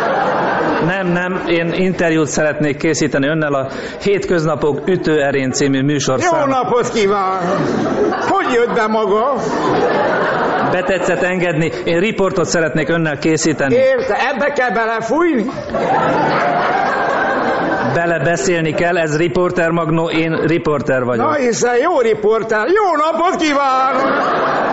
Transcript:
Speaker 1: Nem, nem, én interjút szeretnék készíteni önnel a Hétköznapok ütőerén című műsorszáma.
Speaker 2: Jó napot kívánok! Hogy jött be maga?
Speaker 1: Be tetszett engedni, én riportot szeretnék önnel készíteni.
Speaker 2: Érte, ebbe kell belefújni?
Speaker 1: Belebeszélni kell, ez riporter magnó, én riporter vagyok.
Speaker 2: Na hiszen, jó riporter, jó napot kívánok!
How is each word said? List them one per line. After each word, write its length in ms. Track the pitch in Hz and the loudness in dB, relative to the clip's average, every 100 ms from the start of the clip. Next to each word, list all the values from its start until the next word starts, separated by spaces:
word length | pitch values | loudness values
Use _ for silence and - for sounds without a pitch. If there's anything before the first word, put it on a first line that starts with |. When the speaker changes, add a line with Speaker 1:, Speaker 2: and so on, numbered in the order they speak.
| - - - - - - 311 302 160 | -2 -2 -2 -2 -2 -2 -2 0 0
Speaker 1:
Nem, 220 | 196 185 | 0 0
nem, 340 | 175 180 185 165 | 0 -2 -4 -2
én 260 | 170 170 | 0 0
interjút 540 | 165 190 175 170 160 147 | 0 0 0 0 2 0
szeretnék 500 | - 151 147 151 143 | 0 0 0 -2 0
készíteni 500 | 165 151 151 143 139 | 0 0 0 0 0
önnel 260 | 160 151 | 0 0
a 140 | 139 131 - - - | 0 -2 -6 -10 -4
Hétköznapok 840 | 202 196 - 180 156 147 156 135 - | 0 0 2 0 2 0 0 0 0
ütőerén 640 | 180 156 151 139 139 131 | 0 2 2 2 2 0
című 300 | 120 139 135 | 0 2 2
műsorszáma. 560 | 139 147 135 131 349 320 | 2 0 0 0 2 2
Speaker 2:
Jó 60 | 277 | 2
napot 440 | 262 240 240 - | 0 0 0 0
kívánok! 680 | 233 196 202 190 190 175 196 - - - - - - - | 0 2 2 0 -2 -2 -2 -2 -2 -2 0 0 -2 0
Hogy 240 | 381 294 | 0 2
jött 200 | 240 233 | 2 2
be 140 | 190 220 | 0 0
maga? 460 | 220 208 214 262 262 - - - - - - - - - - - - - | 0 0 2 0 -2 -2 -2 -2 0 0 0 0 0 -2 -2 -2 -2 0
Speaker 1:
Be 100 | 185 | -2
tetszett 380 | 185 185 180 170 | 0 -2 0 0
engedni, 500 | 180 185 175 156 160 - | 0 0 0 0 -2 -2
én 160 | - 170 | -2 0
riportot 460 | 214 214 190 - 151 | 0 0 0 0 0
szeretnék 440 | 170 160 160 147 | 0 0 0 0
önnel 280 | 170 160 147 | 0 0 -2
készíteni. 560 | 165 156 165 151 139 254 | 0 0 0 0 2 2
Speaker 2:
Érte, 420 | 262 254 - 202 240 | 4 2 0 -2 -2
ebbe 180 | 262 285 | -2 -2
kell 180 | 285 247 | 0 0
belefújni? 760 | 214 220 226 226 285 349 262 226 - - - - - - - - - - - - - - - - - - - - - - - 139 | 0 -2 -2 -2 0 2 2 -2 -6 -6 -4 0 0 0 0 0 0 0 0 0 0 0 -2 -2 -2 -2 -2 -2 -2 -2 -2 -2
Speaker 1:
Belebeszélni 800 | 170 170 165 156 170 190 170 160 | 0 0 0 0 0 0 0 0
kell, 240 | 170 175 175 | 0 0 2
ez 200 | 160 147 | 0 0
riporter 520 | 175 180 180 180 165 | 0 2 0 2 0
magnó, 400 | 170 160 165 165 | 0 0 0 0
én 320 | 160 165 165 151 | 0 0 0 0
riporter 580 | 170 165 147 139 131 | 0 0 0 0 0
vagyok. 220 | 123 120 277 | 0 0 0
Speaker 2:
Na 80 | |
hiszen, 420 | 302 247 214 240 240 | 0 0 0 0 2
jó 220 | 311 320 | 2 2
riporter, 680 | 226 214 208 220 214 214 233 | 2 2 2 0 0 0 2
jó 280 | 403 403 302 311 | 2 2 2 0
napot 300 | 330 349 359 | 0 0 0
kívánok! 880 | 311 285 277 262 262 262 269 269 - - - - - | 0 0 2 2 2 0 0 0 -2 -2 -2 -2 -2